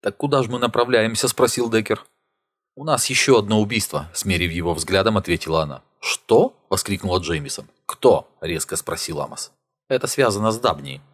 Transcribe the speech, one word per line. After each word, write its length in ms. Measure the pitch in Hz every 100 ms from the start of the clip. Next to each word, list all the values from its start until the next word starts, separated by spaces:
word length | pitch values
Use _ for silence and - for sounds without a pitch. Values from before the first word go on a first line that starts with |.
«Так 140 | 104 -
куда 260 | 143 139
же 80 | 117
мы 80 | 120
направляемся?» 680 | 120 120 123 120 110 113 127
спросил 400 | - 127 - 117
Деккер. 380 | 113 104 107 - _ _ _ _ _ _ -
«У 80 |
нас 240 | 151 139 -
еще 320 | 127 - 123
одно 200 | 104 107
убийство», 480 | 104 117 - 73 80
смерив 380 | - 98 87 87
его 240 | 82 85 82
взглядом, 420 | 80 95 98 104
ответила 460 | 87 82 - 80
она. 180 | 76 65 _ _
«Что?» 540 | - - - 113 247 _ _
воскликнула 480 | 95 - 95 92 90
Джеймисон. 480 | 82 80 69 - - _ -
«Кто?» 440 | - 127 92 - _
резко 360 | 80 80 - 82
спросил 440 | - 82 - 73
Амос. 320 | 69 - - _ _ _ _
«Это 180 | 131 139
связано 460 | - 123 101 110
с 80 | 110
Дабни». 420 | 120 73 69 67 _